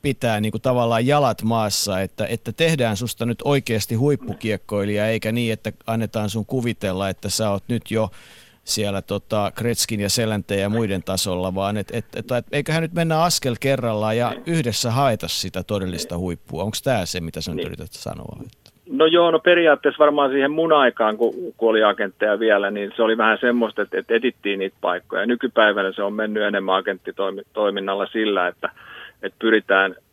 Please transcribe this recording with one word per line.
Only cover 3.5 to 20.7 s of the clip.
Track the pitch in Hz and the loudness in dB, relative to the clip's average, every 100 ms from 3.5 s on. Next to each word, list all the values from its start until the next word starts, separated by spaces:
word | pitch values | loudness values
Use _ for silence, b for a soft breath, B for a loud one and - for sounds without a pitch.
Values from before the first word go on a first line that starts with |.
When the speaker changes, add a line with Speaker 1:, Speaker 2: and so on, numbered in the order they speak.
| 143 - 110 - | 0 2 -2 0
Speaker 1:
huippukiekkoilija, | 113 143 139 - 101 110 104 - 101 101 104 110 | 0 2 0 -4 -6 -2 -4 -2 -2 0 0 0
eikä | 113 107 | 0 -2
niin, | 117 117 | -2 -2
että | 110 110 - - | -2 -6 -10 -4
annetaan | 113 107 110 107 | -2 -2 -2 -2
sun | 110 101 | -4 -2
kuvitella, | 131 120 110 101 92 98 | -2 -2 -2 -4 -2 -4
että | 95 101 | -4 -6
sä | - 110 | -2 0
oot | 101 - | -2 -2
nyt | 120 - | -6 -2
jo | 110 92 B B B B B | -2 -2 B B B B B
siellä | - - 101 98 | -6 -2 -2 -4
tota | - 101 - 107 101 - | -4 -6 -2 -2 -2 -2
Gretzkin | 120 117 - 107 | -2 -2 -2 -2
ja | 101 | -2
Selänteen | - 110 107 - 98 | 0 0 -2 -2 -2
ja | 101 | 0
muiden | 113 110 95 | 0 0 -2
tasolla, | 85 95 101 90 92 | -2 -4 -2 -2 -2
vaan | 95 98 104 | -2 -2 -2
et, | 98 | -4
et, | 117 - - | -8 -8 -10
et, | 120 | -4
et, | 123 - | -6 -2
eiköhän | 143 143 160 | -6 -2 -2
nyt | 165 | -2
mennä | 170 165 156 | -2 0 2
askel | 170 - 131 117 | 2 0 -2 -2
kerrallaan | 135 131 117 107 107 113 | 0 0 0 0 0 0
ja | 120 - - | -2 -4 -2
yhdessä | 165 120 113 120 | 0 0 -2 0
haeta | 117 127 107 85 | 2 2 0 -4
sitä | - 92 92 | -6 -4 -6
todellista | 87 101 92 90 - 87 | -4 -2 -2 -6 -6 -4
huippua. | 90 85 - 80 | -4 -6 -8 -6
Onks | 98 - | -4 -4
tää | - 117 87 | -2 0 -2
se, | 90 | -6
mitä | 82 82 | -6 -8
sä | 87 | -8
nyt | 85 | -6
Speaker 2:
Niin. | 85 | -6
Speaker 1:
yrität | - 85 | -10 -14
sanoa? | - - - - - - - - _ - | -12 -12 -10 -12 -16 -18 -20 -20 _ -8
Speaker 2:
No | 135 160 | 2 4
joo, | 170 170 | 6 4
no | 165 | 4
periaatteessa | 180 175 165 139 147 143 | 4 6 6 4 2 4
varmaan | 151 147 139 | 4 4 2
siihen | 139 139 | 2 0
mun | 156 165 | 2 4